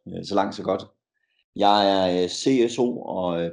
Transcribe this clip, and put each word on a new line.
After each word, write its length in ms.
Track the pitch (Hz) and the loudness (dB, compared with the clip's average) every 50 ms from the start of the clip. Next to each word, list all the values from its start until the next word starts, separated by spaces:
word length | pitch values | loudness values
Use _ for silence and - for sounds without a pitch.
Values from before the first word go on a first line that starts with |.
| _ 92 | _ -14
Øh, 180 | 90 90 90 | -12 -12 -8
så 100 | - 98 | -2 0
langt, 200 | 98 98 - - | 0 0 0 -4
så 80 | - 90 | -6 -4
godt. 200 | 92 92 - - - _ _ _ _ _ _ _ _ _ _ _ _ - | -2 -2 -4 -4 -10 _ _ _ _ _ _ _ _ _ _ _ _ -4
Jeg 340 | 101 104 101 104 104 101 98 | 0 4 4 4 4 4 4
er, 340 | 98 95 92 92 90 90 90 | 4 2 2 2 2 0 0
øh, 60 | 87 | -2
C 420 | - - - 139 135 127 113 117 | -4 -2 0 2 2 4 2 2
S 80 | - - | 0 0
O 180 | 120 - - - | 0 0 -2 -4
og, 400 | - - - 92 92 90 85 85 | -8 -8 -6 -4 -2 -2 -2 -2
øh, 100 | 85 85 | -2 -4